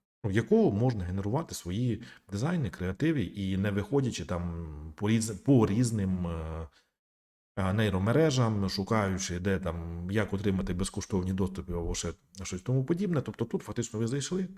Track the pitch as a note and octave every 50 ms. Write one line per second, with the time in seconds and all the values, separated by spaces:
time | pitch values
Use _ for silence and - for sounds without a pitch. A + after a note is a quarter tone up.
0 | _ _ _ _ - G#2 F#2 A2+ - - G#3+ A3+ A3 D#3 G#2 G2+ A#2+ C3 A#2 G#2
1 | F2+ F2 F2+ G2 F#2+ G2+ A2+ D#3 E3 - - - - F2 F2+ A2 B2 B2 A2 -
2 | - - - - _ - G2+ G2+ A#2+ D#3+ F3+ E3+ C3+ F2+ - - F2+ F#2 F#2+ -
3 | C#3+ D#3+ D#3+ C#3 F#2 E2+ - G#2 G2 F#2+ F#2+ F#2+ G2 G#2+ G2 G2+ F#2+ - C#3 C#3+
4 | C3+ A#2 F#2 - E2 - F2+ E2+ F2 E2+ E2+ E2+ E2+ D#2 D2+ D2 D#2 D#2+ D#2 -
5 | G#2 G#2 A2+ A2+ G#2+ A2 G#2+ F#2 - - C#3 B2 A2 G#2+ G2 A2+ B2+ A#2 A#2 G#2+
6 | F#2+ F#2+ F#2 F2+ F2+ E2+ E2 E2 D#2+ D#2+ D#2+ D#2+ D#2+ D#2 _ _ _ _ _ _
7 | _ _ _ _ _ _ _ _ _ _ _ - F#2+ F#2 G2 A2 A2 G#2 F#2 F#2
8 | F#2+ A2 A#2+ D3 D#3+ D#3+ C3+ C3 B2 A2+ A2 G2+ G2 F#2+ - - F#2+ - A2+ A2
9 | G#2 F#2+ F#2+ F2+ - - F2 F2+ F2+ G2+ F#2+ F2+ F#2+ E2+ E2 E2+ E2 E2 E2+ E2+
10 | F2 F2+ G2 A2 G#2 F#2+ G2+ F#2+ G2 G#2 F#2+ F#2+ F#2+ F#2 F2+ F2 F#2+ - - F#2+
11 | - - - F#2+ F2+ F#2 F#2+ F#2 G2 F#2 F#2+ F#2+ D2+ - F2 E2+ E2+ F2 F2 -
12 | - E2+ E2 _ _ _ _ - F#2 - G2 F#2 - - B2+ C3+ C3 C3 F3 E3+
13 | G#3 F#3+ F3 C#3 - - G#2 - A#2 - - F#2+ - - G#2 - A2+ - - G#2+
14 | A#2 A2+ B2+ C#3+ C3+ - F3+ F#3 F#3+ F3+ F#3+